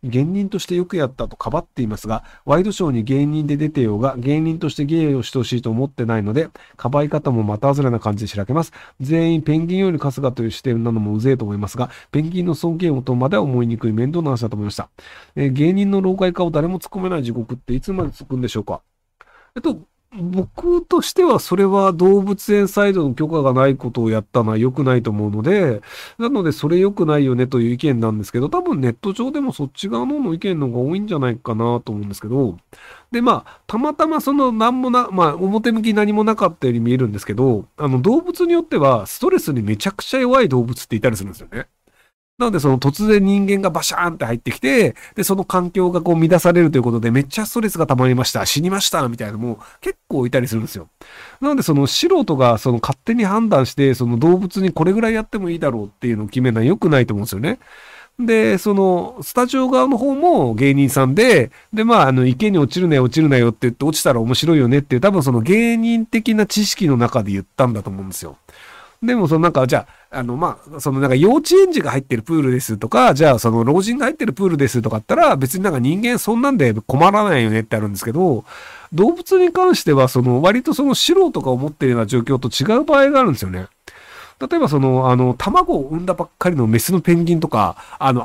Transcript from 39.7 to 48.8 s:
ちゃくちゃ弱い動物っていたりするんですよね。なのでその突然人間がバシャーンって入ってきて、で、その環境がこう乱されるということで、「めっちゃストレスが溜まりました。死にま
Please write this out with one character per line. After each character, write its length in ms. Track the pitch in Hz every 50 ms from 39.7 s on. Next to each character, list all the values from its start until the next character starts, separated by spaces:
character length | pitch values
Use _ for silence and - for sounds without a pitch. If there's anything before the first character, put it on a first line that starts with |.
| 107
ち 120 | 104 - 196
ゃ 40 | -
く 100 | - -
ち 140 | - -
ゃ 40 | 269
弱 200 | 254 247 254 269
い 80 | 233 156
動 140 | 131 123 117
物 200 | 120 123 - -
っ 60 | -
て 80 | 120
い 60 | 107 135
た 80 | 127
り 80 | 110 95
す 40 | 95
る 60 | 98
ん 40 | 87
で 40 |
す 60 | - 87
よ 60 | - -
ね。 140 | 117 135 - _ _ _ _ _ _ _ _ _ _ _ _ _ -
な 80 | 247
の 60 | 233 202
で 80 | 160
そ 80 | 135 143
の 100 | 131 127
突 260 | - 135 143 - 208 214
然 160 | 214 208 190
人 240 | 196 196 202 196 190
間 140 | 202 196 196
が 80 | 185
バ 120 | 156 160 -
シ 100 | - 156
ャ 40 | -
ー 140 | 175 175 160
ン 20 |
っ 20 |
て 80 | - 127
入 120 | 113 120
っ 20 | 117
て 140 | - 131 -
き 80 | -
て、 340 | - 269 277 247 196 131 - - - - _
で、 80 | - 180
そ 100 | - 196
の 80 | 196 180
環 300 | - 196 180 180 175 -
境 180 | 196 185 180
が 100 | 180 175
こ 120 | 170 175 170
う 160 | 165 165 160
乱 100 | 180 165
さ 140 | - 175 175
れ 100 | 175 170
る 80 | 151
と 80 | 135 131
い 0 |
う 40 | 117
こ 80 | 120 117
と 80 | 117
で、 100 | 110 117
「め 120 | 117 135 143
っ 20 |
ち 160 | 135 - 220
ゃ 60 | 214
ス 80 | - -
ト 60 | 233
レ 80 | 220 202
ス 100 | - 170
が 100 | 156 -
溜 80 | 135
ま 100 | 123 127
り 80 | 127 123
ま 100 | 123 123
し 60 | -
た。 160 | - 113 98
死 160 | - - 143 165
に 80 | 185
ま 100 | 190 196